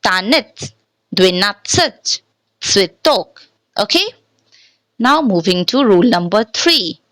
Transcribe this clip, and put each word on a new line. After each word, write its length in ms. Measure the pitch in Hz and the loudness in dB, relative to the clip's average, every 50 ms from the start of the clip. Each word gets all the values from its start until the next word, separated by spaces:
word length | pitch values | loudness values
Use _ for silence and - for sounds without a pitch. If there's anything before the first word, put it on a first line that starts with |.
Tanets, 720 | - 214 185 185 185 208 277 311 240 - _ - - - _ _ _ _ _ _ _ _ - | -2 -2 -2 -2 -2 0 -2 -2 -2 -6 _ -18 -18 -18 _ _ _ _ _ _ _ _ -2
dvenadtsat, 1040 | 175 185 190 180 180 190 202 202 _ _ - - - 349 277 - _ _ - - - _ _ _ _ _ _ _ _ | 0 2 2 2 0 -2 -4 -4 _ _ -6 -2 -2 -2 -2 -4 _ _ -8 -8 -8 _ _ _ _ _ _ _ _
tsvetok. 800 | - - - 202 190 165 _ _ _ 320 285 214 175 _ _ - - _ _ _ _ _ _ | -6 -2 0 0 0 -2 _ _ _ 0 0 0 -2 _ _ -20 -20 _ _ _ _ _ _
Okay? 300 | - 202 208 - 349 392 440 - _ _ _ _ _ _ _ _ _ _ _ _ _ _ _ _ _ | -4 -4 -2 0 -2 -2 -4 -8 _ _ _ _ _ _ _ _ _ _ _ _ _ _ _ _ _
Now 220 | 226 247 285 311 | 0 2 2 2
moving 440 | 311 240 185 170 165 - 185 180 180 | 2 2 0 0 0 0 -2 -2 -2
to 180 | - - 262 285 | -2 0 0 2
rule 260 | 233 196 175 175 247 | 4 4 4 4 4
number 340 | 208 175 175 175 185 214 226 | 2 0 -2 0 0 -2 -2
three. 560 | - _ - - 339 339 294 196 165 - _ _ _ | -2 _ -4 0 0 0 0 -2 -6 -10 _ _ _